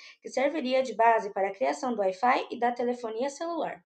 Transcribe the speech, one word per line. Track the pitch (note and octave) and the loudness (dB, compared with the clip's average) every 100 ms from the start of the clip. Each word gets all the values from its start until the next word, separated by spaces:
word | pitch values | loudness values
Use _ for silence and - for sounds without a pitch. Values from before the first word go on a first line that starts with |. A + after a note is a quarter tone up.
| - - | -20 -18
que | - | -6
serviria | - C#4 D#4 B3+ C4 | 0 0 0 0 0
de | B3+ | 0
base | G3+ A3+ A3 G3+ | 4 6 6 2
para | G3+ F#3+ | -2 -2
a | |
criação | F#3+ C4 D4 C4 | 0 -2 -2 -2
do | A3 | 0
Wi-Fi | G3 F#3 B3 C#4 - | 0 2 2 2 0
e | B3 | -2
da | A#3+ | -2
telefonia | A#3+ A#3+ A#3+ A3+ A3 C#4 | 0 -2 -2 -6 -4 -4
celular. | C#4+ E4 E4 F3+ E3+ | -4 -6 -4 -4 -8